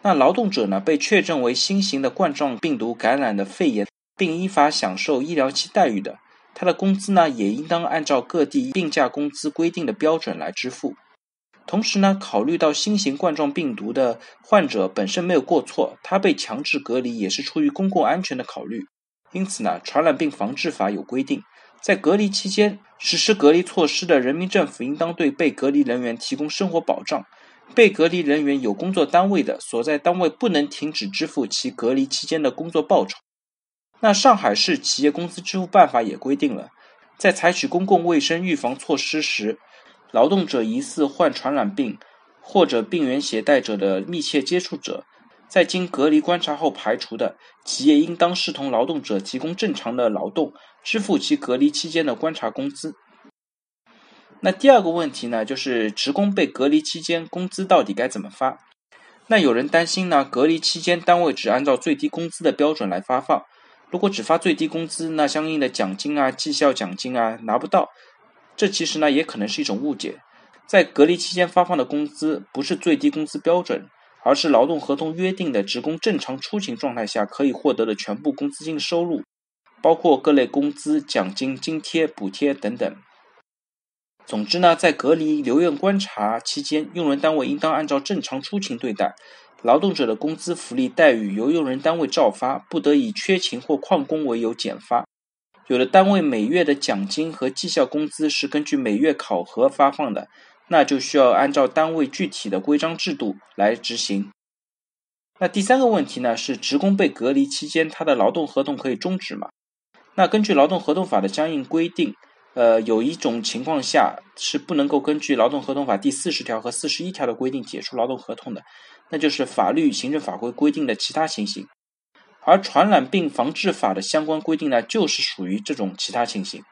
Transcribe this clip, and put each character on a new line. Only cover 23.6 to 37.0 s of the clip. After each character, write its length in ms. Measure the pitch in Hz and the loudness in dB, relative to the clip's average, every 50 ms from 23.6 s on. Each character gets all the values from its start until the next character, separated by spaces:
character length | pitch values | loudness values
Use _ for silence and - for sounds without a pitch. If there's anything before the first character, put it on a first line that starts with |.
| 175 | 2
措 240 | - - - 160 | 0 0 0 2
施 180 | 143 - - 185 | 2 0 -4 0
的 140 | 175 165 135 | 2 2 4
人 160 | 120 127 143 | 4 0 -2
民 140 | 165 185 185 | -2 -4 0
政 180 | - 202 156 | 2 0 0
府 160 | 139 - - 123 | 0 -4 -10 -6
应 100 | 131 147 | -6 -4
当 200 | - 170 170 165 | -4 -4 -4 -2
对 180 | - 170 139 | 0 0 0
被 180 | 139 - 175 139 | 0 2 0 0
隔 200 | - - 127 139 | 0 0 -2 2
离 140 | 139 147 143 | 2 2 2
人 180 | 127 117 127 | 2 0 -2
员 160 | 123 120 117 | -2 -4 -6
提 180 | 117 - - 135 | -6 -6 -8 -6
供 140 | 131 151 151 | -4 -6 -6
生 200 | - - 202 180 | -4 -2 -2 0
活 120 | 165 165 | 0 -2
保 200 | 160 - - - | 0 0 -2 -2
障。 240 | - - - - 196 _ _ _ - - _ _ _ - - | -2 -4 -6 -6 -6 _ _ _ -20 -20 _ _ _ -2 6
被 160 | - 226 202 | 6 6 6
隔 200 | 208 - 156 170 | 8 4 2 2
离 100 | 175 180 | 2 0
人 240 | 160 143 143 156 147 | 2 2 2 2 2
员 180 | 143 143 135 | 0 0 0
有 120 | 127 110 98 | 0 -2 -2
工 180 | - 170 185 | -2 -4 -2
作 140 | 190 185 147 | 0 0 0
单 240 | - - 175 190 196 | 4 4 4 4 4
位 120 | 202 170 | 2 0
的， 160 | - - - - | 0 -2 -4 -6
所 200 | - - - 117 | -8 -6 -4 -2
在 160 | 120 151 151 | -2 0 -2
单 220 | 143 - 170 175 185 | 0 0 0 2 2
位 100 | 180 156 | 0 0
不 200 | - _ 247 233 | 0 _ 0 2
能 180 | 175 147 147 | 2 2 0
停 240 | 143 - - 143 156 | 0 -4 -8 -8 -6
止 160 | 156 - 107 | -6 -6 -8
支 180 | 98 98 - 156 | -6 -6 -6 -6
付 220 | 151 - 151 123 | -4 -4 -4 -4
其 240 | 107 - - - 127 | -4 -4 -6 -6 -6
隔 220 | 123 - 117 117 131 | -6 -2 -2 0 2
离 120 | 135 135 | 2 0
期 220 | 135 - - - | -2 -4 -8 -4
间 160 | - - 160 147 | -4 -4 0 0
的 80 | 131 | -2
工 180 | - - 160 170 | -2 -2 -12 -2
作 140 | 170 160 147 | -2 -2 2
报 220 | - 202 151 104 | 4 4 4 4
酬。 120 | - - - _ _ _ _ _ _ _ _ _ _ _ _ _ _ _ _ | 0 -8 -16 _ _ _ _ _ _ _ _ _ _ _ _ _ _ _ _
那 100 | - 214 | 2 4
上 240 | 202 - - 269 233 | 4 6 6 6 6
海 180 | 196 - 117 101 | 6 4 0 2
市 240 | - - - 160 | 2 2 0 0
企 240 | - - - - - | -2 0 -4 -2 2
业 80 | 139 147 | 2 2
工 200 | 143 170 175 170 | 2 0 -8 -8
资 100 | - - | -8 -12
支 180 | 175 - - | -12 -6 -4
付 80 | 190 185 | -4 -4
办 220 | 180 - 196 170 | 4 6 6 6
法 140 | 135 131 120 | 6 6 0
也 160 | 117 101 73 | 0 0 -6
规 180 | - - 131 143 | -6 -4 -4 -2
定 180 | 139 151 143 113 | 0 0 -2 -2
了， 180 | 69 - - _ _ - - _ _ | -4 -10 -14 _ _ -20 -20 _ _